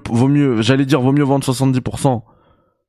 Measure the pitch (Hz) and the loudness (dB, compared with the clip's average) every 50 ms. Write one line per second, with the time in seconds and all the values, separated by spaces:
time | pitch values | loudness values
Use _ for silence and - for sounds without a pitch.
0 | - - 113 117 127 135 143 147 143 135 123 107 110 107 135 135 143 131 143 139 | -2 -4 -2 0 2 2 2 2 2 0 0 0 0 0 0 0 0 0 0 0
1 | 123 131 135 147 147 131 139 139 135 - 131 120 135 135 131 127 - - - - | 2 2 2 2 2 2 0 0 0 -2 -2 0 0 0 0 0 -4 -6 -6 -2
2 | - 143 127 113 - _ _ _ _ _ _ _ _ _ _ _ _ | -2 -2 -2 -2 -6 _ _ _ _ _ _ _ _ _ _ _ _